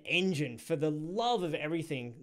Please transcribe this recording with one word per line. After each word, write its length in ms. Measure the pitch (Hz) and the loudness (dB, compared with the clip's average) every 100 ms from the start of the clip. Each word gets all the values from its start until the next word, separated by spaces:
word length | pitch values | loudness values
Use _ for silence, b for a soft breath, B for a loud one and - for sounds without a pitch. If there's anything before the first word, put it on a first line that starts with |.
| - | 0
engine. 520 | 160 190 160 143 117 | 2 4 2 0 -4
For 180 | - 165 | -2 0
the 140 | 156 | 2
love 500 | 151 156 190 233 240 | 0 -2 0 2 2
of 120 | 180 147 | 0 -2
everything, 580 | 151 165 156 139 120 120 | 0 -2 -2 -4 -4 -8